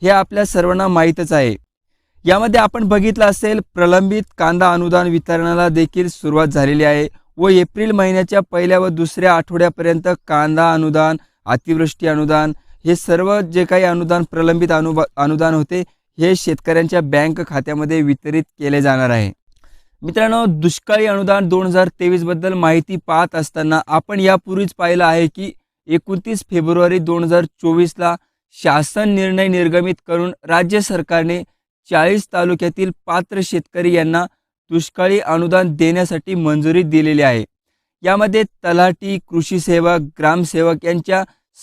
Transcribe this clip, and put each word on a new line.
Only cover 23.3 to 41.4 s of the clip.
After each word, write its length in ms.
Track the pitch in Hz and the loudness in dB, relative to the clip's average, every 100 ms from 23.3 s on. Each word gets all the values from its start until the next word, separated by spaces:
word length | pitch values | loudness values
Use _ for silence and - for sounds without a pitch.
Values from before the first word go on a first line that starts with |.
असताना 460 | 160 151 160 156 160 - | -4 -6 -4 -2 -2 0
आपण 340 | 160 - 202 | -4 -2 0
यापूर्वीच 540 | 190 190 185 190 190 - | 2 2 -2 -4 -4 -2
पाहिलं 260 | 175 175 | -2 2
आहे 220 | 165 165 165 | 2 2 0
की 260 | - 196 - _ _ - | -4 -14 -14 _ _ -4
एकोणतीस 580 | 165 - 190 226 214 - | -4 -2 -8 -6 -8 -4
फेब्रुवारी 480 | 175 160 170 175 185 | -4 0 2 2 2
दोन 260 | 160 170 | -2 -2
हजार 200 | 165 175 | 2 0
चोवीसला 720 | 165 _ 170 165 175 - 170 170 _ _ _ - | 0 _ 0 2 0 0 -4 -4 _ _ _ -4
शासन 460 | - 147 147 208 208 | 0 0 0 -2 0
निर्णय 400 | 196 190 185 190 | 0 0 0 0
निर्गमित 460 | 180 170 175 180 180 - | 0 2 0 0 -6 -4
करून 260 | 170 180 - | -4 -4 -8
राज्य 360 | 156 170 175 208 | -2 -2 0 -2
सरकारने 640 | 196 180 156 165 165 175 - _ _ _ - | -2 -6 -2 -2 0 -4 -8 _ _ _ -2
चाळीस 380 | 160 170 208 - | 0 2 0 -2
तालुक्यातील 580 | 180 175 170 175 190 185 - - | -2 -2 -2 -4 -4 -6 -6 -4
पात्र 340 | 175 - 196 | -4 -4 -6
शेतकरी 520 | 180 175 - 175 175 | -4 -6 -6 -4 0
यांना 320 | 170 160 165 175 _ _ _ - | 2 0 -2 -4 _ _ _ -4
दुष्काळी 500 | 165 - - 185 202 | -4 -4 -2 0 0
अनुदान 560 | - 165 170 185 180 151 | 0 -2 0 0 0 0
देण्यासाठी 580 | 165 180 175 165 190 | 0 2 -2 -6 -6
मंजुरी 480 | 180 156 151 156 175 | -2 -2 0 0 0
दिलेली 400 | 156 156 156 147 | 2 2 2 2
आहे. 220 | 135 113 107 _ _ _ _ _ | 2 0 -6 _ _ _ _ _
यामध्ये 400 | 180 202 214 220 | -2 2 2 0
तलाठी, 760 | 208 _ 175 175 185 170 196 190 - | -2 _ -2 2 2 0 -6 -8 -4
कृषी 340 | 165 156 185 | -4 -2 -4
सेवक, 400 | 175 170 170 170 147 - | 0 0 2 0 -4 -2
ग्रामसेवक 640 | 151 175 165 160 165 160 | -2 0 -2 0 0 0
यांच्या 400 | 170 175 185 190 190 _ | -4 -4 -2 -4 -4 _